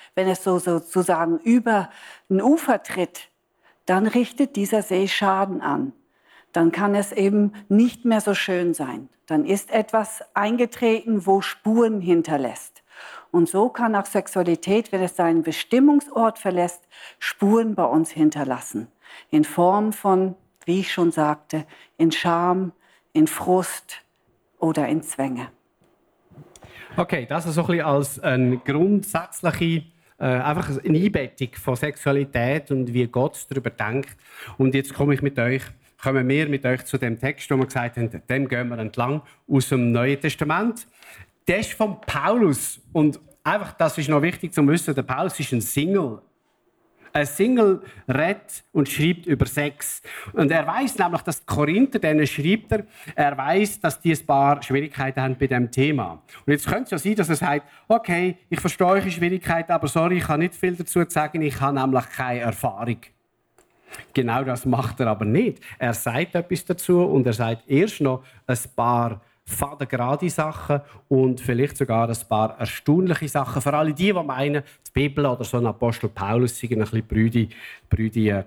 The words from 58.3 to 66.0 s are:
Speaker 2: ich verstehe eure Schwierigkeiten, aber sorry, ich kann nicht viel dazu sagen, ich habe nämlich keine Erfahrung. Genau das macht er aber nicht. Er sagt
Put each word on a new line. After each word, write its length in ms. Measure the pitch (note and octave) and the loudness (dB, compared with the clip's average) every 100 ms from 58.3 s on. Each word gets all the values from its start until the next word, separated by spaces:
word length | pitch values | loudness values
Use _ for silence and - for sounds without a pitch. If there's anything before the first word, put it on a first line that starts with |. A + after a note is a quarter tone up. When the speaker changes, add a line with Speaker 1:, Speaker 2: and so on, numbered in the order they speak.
| F3 - | -4 -6
Speaker 2:
ich 100 | E3 | -4
verstehe 280 | E3+ - F3+ | -4 0 4
eure 220 | G3 F#3+ | 4 2
Schwierigkeiten, 600 | E3 F3 F#3 - E3 E3 | -2 -2 -2 -2 -2 0
aber 160 | E3+ D3+ | 0 0
sorry, 300 | E3 E3+ F3+ | 0 2 2
ich 80 | D#3 | 0
kann 160 | D3+ | 0
nicht 140 | F3 - | 0 -2
viel 200 | F#3 F3 | -4 -2
dazu 300 | E3+ F3 E3 | -2 0 0
sagen, 340 | D#3+ D3+ E3 | 0 -2 -2
ich 200 | D3+ B2 | -4 0
habe 180 | C3+ C#3 | -2 0
nämlich 300 | C3+ B2+ - | 2 0 0
keine 320 | - B2+ B2 | -6 -6 -4
Erfahrung. 560 | A#2 - B2+ G2 A#2 G#2 - _ _ _ _ _ _ _ _ - - | -4 -4 -4 -4 -6 -6 -8 _ _ _ _ _ _ _ _ -20 -8
Genau 300 | - A#2+ A#2+ | -2 0 0
das 220 | C3+ A#2+ C3+ | -2 -4 0
macht 340 | A#2+ - - | 0 -2 -2
er 80 | A#2 | -2
aber 160 | G#2 | 0
nicht. 400 | G#2+ C#3 A#3 - - - | 0 2 0 -2 -10 -6
Er 140 | B2 | -4
sagt 420 | A#2 | -2